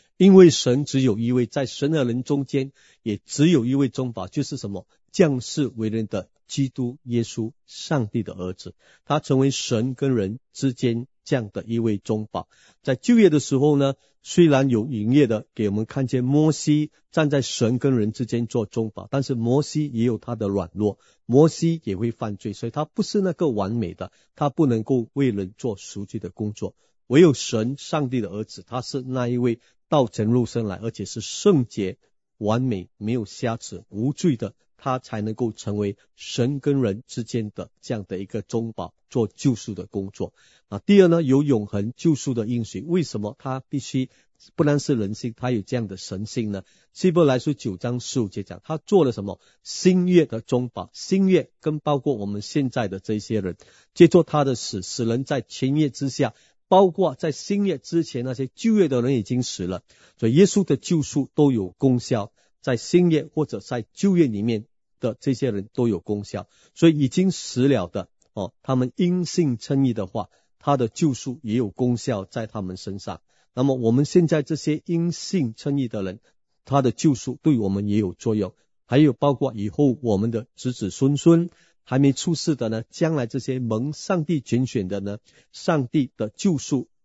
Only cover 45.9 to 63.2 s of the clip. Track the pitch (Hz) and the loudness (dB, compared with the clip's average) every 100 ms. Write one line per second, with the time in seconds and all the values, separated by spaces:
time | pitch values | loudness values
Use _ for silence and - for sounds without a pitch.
45.9 | 95 - 95 107 127 107 98 - _ _ | -10 -10 -10 -8 -6 -6 -6 -10 _ _
46.9 | - 185 170 147 127 151 143 120 92 120 | -2 2 4 4 2 -2 -4 -6 -6 -6
47.9 | 123 - 135 104 104 95 90 - 160 - | -6 -4 -4 -4 -6 -12 -14 -10 -10 2
48.9 | 196 135 110 101 - _ _ - - 185 | 4 4 0 -8 -10 _ _ -16 0 4
49.9 | 180 180 175 147 113 - 123 123 104 85 | 4 4 4 4 -2 -2 -2 -2 -8 -12
50.9 | - - 190 190 175 - _ 156 151 151 | -10 -2 2 4 2 0 _ -6 -4 -2
51.9 | 143 147 113 101 101 - 151 131 123 104 | -2 -2 -4 -4 -8 -4 -2 -2 -2 -4
52.9 | 95 - 107 - 110 95 85 - _ _ | -6 -6 -6 -2 -4 -4 -8 -16 _ _
53.9 | - 170 180 - 151 135 123 - 101 - | 6 8 8 4 0 0 -2 -6 -8 -8
54.9 | - 113 120 135 139 - - 131 147 147 | -4 -2 -2 -2 -6 -6 -4 -2 0 0
55.9 | - 139 - 120 - _ _ - 190 190 | -2 -6 -2 -4 -4 _ _ 4 6 6
56.9 | 180 175 135 160 - - 202 196 143 - | 4 -2 -2 -6 -4 -4 -2 0 -2 -2
57.9 | 170 - 127 131 123 131 - 226 214 160 | -2 -2 -4 -6 -6 -8 -4 2 4 4
58.9 | 123 123 131 98 127 120 - 90 90 _ | 2 2 0 0 -2 -2 -4 -6 -6 _
59.9 | _ _ - 113 143 196 202 185 143 - | _ _ -2 2 6 6 4 0 -2 0
60.9 | 170 135 147 127 - 147 117 92 - 135 | 0 0 -2 -2 2 2 2 -4 0 2
61.9 | 123 - 120 107 _ _ _ - 120 - | 2 0 -4 -4 _ _ _ -4 -4 2
62.9 | 175 175 156 | 4 4 2